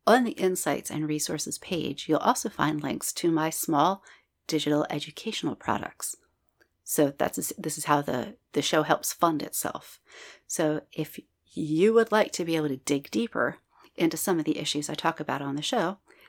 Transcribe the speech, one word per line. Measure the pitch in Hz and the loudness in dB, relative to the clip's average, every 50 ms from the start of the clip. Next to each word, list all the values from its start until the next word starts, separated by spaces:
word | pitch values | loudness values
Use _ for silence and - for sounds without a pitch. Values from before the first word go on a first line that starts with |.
| _ | _
on | - 220 254 247 | 6 6 6 6
the | 233 | 2
Insights | - - - 190 185 - - - 143 - - - | 0 0 0 0 0 0 -2 -2 -2 -2 -4 -6
and | - 151 156 151 | -4 -4 -2 -2
Resources | 151 151 - - 165 156 - - - | -2 -2 -2 -4 -4 -4 -4 -6 -8
page, | - - - 185 165 - - 143 - - | -8 -6 -6 -4 -4 -2 -4 -6 -6 0
you'll | - 156 - | 0 0 4
also | - 214 254 - - | 4 2 2 2 -2
find | 226 - - - 151 156 151 | -6 -2 0 0 2 2 0
links | 147 139 - - - - - | -2 -4 -4 -4 -4 -6 -4
to | - - 170 | 0 0 2
my | 165 156 156 160 | 2 2 2 0
small | 156 - - - 160 147 151 175 196 196 - - - _ _ _ _ _ _ | -2 -2 -2 0 4 4 4 4 2 0 -6 -14 -20 _ _ _ _ _ _
digital | - - 156 147 151 147 147 151 - | -2 -2 0 2 2 2 2 2 0
educational | - 147 - - - - - 226 214 - - 156 - | -4 -6 -6 -8 -12 -10 -8 -6 -6 -4 -4 -4 -4
products. | - - - - 104 - - - - - - - - _ _ _ _ _ _ _ _ _ _ _ _ _ | -4 -2 -2 -2 -2 -4 -8 -10 -10 -10 -10 -10 -12 _ _ _ _ _ _ _ _ _ _ _ _ _
So | - - - 151 139 139 | -4 0 2 2 2 2
that's, | - - - - - 147 - - | 0 -2 -2 -2 -4 -6 -6 -8
this | - - 156 147 | -8 -8 -6 -6
is | - - | -4 0
how | - 147 143 | 2 2 2
the, | 143 - 135 127 113 - - - _ _ - | 2 0 -2 -4 -4 -6 -10 -14 _ _ -4
the | 147 | -2
show | 139 - - 160 151 | 0 2 2 2 4
helps | 156 156 - - - | 4 2 0 0 -4
fund | - - - 170 160 147 | 0 2 2 2 2 0
itself. | - - - - - - - - - - - - _ _ - - - - - - _ | -4 -4 -6 -6 -4 -6 -6 -8 -12 -16 -20 -20 _ _ -20 -20 -20 -20 -20 -20 _
So | - - - 165 151 151 151 - _ - | -8 -2 0 0 0 0 -2 -4 _ -8
if | - 156 - - - - _ _ _ _ _ | -8 -8 -6 -8 -14 -18 _ _ _ _ _
you | - - 160 147 151 156 185 220 226 | -8 -6 -2 0 4 6 6 6 6
would | 233 220 220 214 | 6 4 6 4
like | 220 208 - - | 2 2 2 -2
to | - 175 | -4 -2
be | 165 165 | 0 0
able | 160 151 147 | 0 0 0
to | 135 | -2
dig | 131 - - 143 139 139 - | -4 -2 0 0 0 0 -2
deeper | - 214 233 226 - 117 120 127 - - _ _ _ _ - - _ | -2 -2 -2 0 0 0 0 0 -2 -6 _ _ _ _ -20 -16 _
into | - 165 165 160 | 0 0 0 0
some | 165 - - 185 165 | 0 0 0 0 2
of | 151 | 2
the | 160 156 - | 0 -2 -2
issues | 151 - - 151 147 - | -2 -4 -4 -4 -4 -4
I | 151 | -6
talk | - - 170 165 - | -2 -2 -2 -2 -2
about | 156 - 131 139 | -4 -4 -4 -4
on | 143 139 139 | -4 -4 -6
the | 147 | -4
show, | 151 - - 233 180 175 196 - _ _ - - - | -4 -2 0 0 0 0 -4 -6 _ _ -20 -20 -20